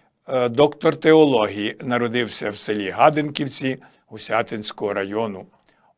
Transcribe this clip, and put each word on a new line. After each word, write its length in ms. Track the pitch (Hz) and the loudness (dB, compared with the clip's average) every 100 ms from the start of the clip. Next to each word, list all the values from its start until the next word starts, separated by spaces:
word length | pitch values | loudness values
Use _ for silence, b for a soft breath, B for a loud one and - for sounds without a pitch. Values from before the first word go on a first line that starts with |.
| b _ - | b _ -4
е, 200 | 131 123 | -2 0
доктор 480 | 117 147 - 160 143 | 2 2 2 -2 2
теології, 800 | 160 160 151 123 104 101 107 127 | 6 6 6 4 0 -2 -6 -6
народився 720 | 127 123 120 120 113 - 104 | -4 -2 0 -2 -4 -4 -6
в 60 | 98 | -6
селі 340 | - 107 98 | -4 -4 -4
Гаденківці 880 | 92 143 151 151 143 143 - 135 127 b b _ | 4 4 4 -2 -6 -6 -4 -4 -6 b b _
Гусятинського 880 | 110 - 110 117 113 104 - 104 | -10 -2 -2 -2 -6 -8 -6 -4
району. 520 | 101 98 104 113 95 92 b b b b | -4 -4 -4 -6 -8 -16 b b b b